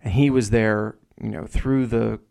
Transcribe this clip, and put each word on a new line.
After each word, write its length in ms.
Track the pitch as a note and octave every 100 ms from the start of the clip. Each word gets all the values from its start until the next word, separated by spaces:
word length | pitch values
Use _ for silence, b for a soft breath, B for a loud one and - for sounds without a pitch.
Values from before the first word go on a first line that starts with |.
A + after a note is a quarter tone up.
and 100 | -
he 160 | G2 C#3+
was 200 | C3 A2
there, 460 | A#2 A2 G#2+ G#2+ - _ -
you 80 | A2
know, 160 | F#2
through 440 | - - C3 C3+ B2
the 320 | A2+ A2+ A2 _